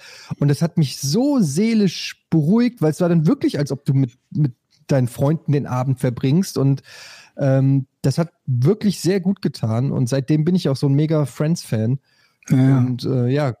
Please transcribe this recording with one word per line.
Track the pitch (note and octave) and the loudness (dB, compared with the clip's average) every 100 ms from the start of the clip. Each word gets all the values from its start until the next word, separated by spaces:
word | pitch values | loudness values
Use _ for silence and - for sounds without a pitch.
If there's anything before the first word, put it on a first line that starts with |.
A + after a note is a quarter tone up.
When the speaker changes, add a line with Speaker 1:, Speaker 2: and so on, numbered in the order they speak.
| - - - - | -20 -20 -16 -2
Speaker 1:
und | C#3+ | 0
das | C#3+ | 2
hat | E3 - | 0 0
mich | C3+ - | -2 -2
so | C#3 F#3 C#4 C#4 | -4 0 0 0
seelisch | E3 C#3 A3 A3+ G3 - - - _ | 0 0 0 2 0 -2 -12 -14 _
beruhigt, | E3 D3 A3+ A#3+ - | 0 2 2 2 0
weil | D3+ | -2
es | D#3 | 0
war | F3 | 2
dann | E3+ D#3 | 2 2
wirklich, | C#4 D#4+ D3+ | 0 -2 -2
als | C#3+ | -4
ob | C#3 | -4
du | - | -2
mit, | C3+ B2+ - _ | 0 0 -6 _
mit | C#3 D3 - _ _ - | -4 -4 -4 _ _ -2
deinen | C#3 A#2+ | 0 0
Freunden | - C#3+ D#3+ - | -2 -2 -2 -2
den | C#3+ A#2 | -2 -2
Abend | B2+ C3 C3 | -4 -2 -2
verbringst | C3 A#2 C3+ D#3+ G3 - | -2 -2 0 0 0 -2
und, | C3+ C#3 - - - - - - | 0 0 -6 -20 -20 -20 -20 -4
ähm, | C#3 C3+ C3+ C#3 C3 _ | 0 2 2 0 -2 _
das | C#3+ C3 | -2 -2
hat | E3+ _ - | -4 _ -6
wirklich | B2 C3+ A3 G#3+ - | 0 0 2 -2 -2
sehr | D#3+ G3 | -2 -2
gut | F3+ G3+ | -2 -4
getan | - - A2+ A2+ C3+ | -6 -4 -4 -2 -2
und | - A#2+ | -2 -2
seitdem | C3+ C3 D#3 D#3 | -2 0 0 2
bin | |
ich | F3+ D#3 | 0 0
auch | C3+ | 0
so | C#3+ | 0
ein | |
mega | C#3 D3+ D#3 C#3+ | 2 2 0 -2
Friends-Fan. | - D#3 E3+ - A2 A2 C3+ _ _ _ _ - | -2 -2 -2 -2 -2 -2 -4 _ _ _ _ 0
Speaker 2:
Ja, | C3+ C3 | 2 4
ja. | C3+ | 4
Speaker 1:
Und, | B2 B2 | 2 -2
äh, | - C3 A#2+ | -2 0 0
ja, | C#3 C#3+ A2+ | 0 -2 -4